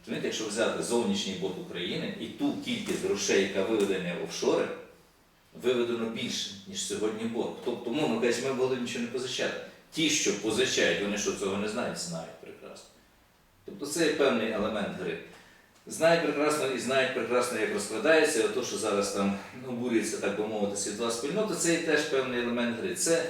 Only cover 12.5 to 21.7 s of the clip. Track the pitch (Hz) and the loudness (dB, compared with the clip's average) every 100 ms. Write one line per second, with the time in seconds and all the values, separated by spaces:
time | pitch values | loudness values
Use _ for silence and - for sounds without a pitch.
12.5 | - - - - - _ _ _ _ _ | -16 -16 -18 -20 -20 _ _ _ _ _
13.5 | _ - - 143 170 156 - 135 117 110 | _ -16 -10 -6 2 2 4 4 4 0
14.5 | 98 107 107 95 - 160 - - - - | 0 0 0 -4 -4 -6 -6 -10 -18 -20
15.5 | - _ - - - 160 165 147 143 147 | -20 _ -20 -12 2 6 6 4 2 2
16.5 | - 131 123 117 135 127 113 113 123 - | 2 0 -2 2 2 2 0 2 2 2
17.5 | 110 104 104 - 113 147 160 143 113 107 | 0 0 0 -2 0 6 6 6 4 2
18.5 | 127 123 101 107 101 98 101 98 98 - | 0 -2 -2 0 2 0 2 2 0 -6
19.5 | - 127 117 120 113 101 101 104 101 107 | -12 -8 -4 2 2 2 -2 -2 -2 -2
20.5 | 107 101 98 - 101 117 113 147 196 208 | 0 -2 -2 -4 -2 -2 -2 -2 0 0
21.5 | 170 165 | 0 2